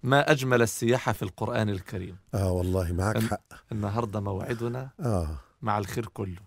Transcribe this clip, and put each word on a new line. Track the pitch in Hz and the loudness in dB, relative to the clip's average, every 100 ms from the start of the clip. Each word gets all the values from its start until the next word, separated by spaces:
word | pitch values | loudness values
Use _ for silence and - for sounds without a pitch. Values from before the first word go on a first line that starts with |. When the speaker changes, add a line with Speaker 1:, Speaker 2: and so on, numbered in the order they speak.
Speaker 1:
ما | 127 139 143 | 4 4 6
أجمل | 151 131 123 | 2 4 4
السياحة | 113 - 117 123 - | 4 2 2 2 2
في | 110 | -2
القرآن | 90 - 107 120 107 | -4 -4 -4 0 0
الكريم. | 98 - 98 92 90 _ | -2 -6 -8 -8 -12 _
Speaker 2:
آه | 101 95 | -2 0
والله | 90 90 92 85 | 2 0 0 0
معك | 85 95 104 | 0 2 2
Speaker 1:
الن-، | 113 | 2
Speaker 2:
حق. | 107 _ - _ | -2 _ -20 _
Speaker 1:
النهاردة | 107 104 107 117 104 | -4 -2 -2 -2 -2
موعدنا | 101 95 - 117 117 123 131 - | -2 -4 -4 -4 -4 -6 -10 -4
Speaker 2:
آه. | 135 98 80 73 - _ | 0 0 0 -4 -12 _
Speaker 1:
مع | 113 104 | -2 0
الخير | 101 - 113 | 0 -4 -6
كله. | - 98 90 | -6 -8 -8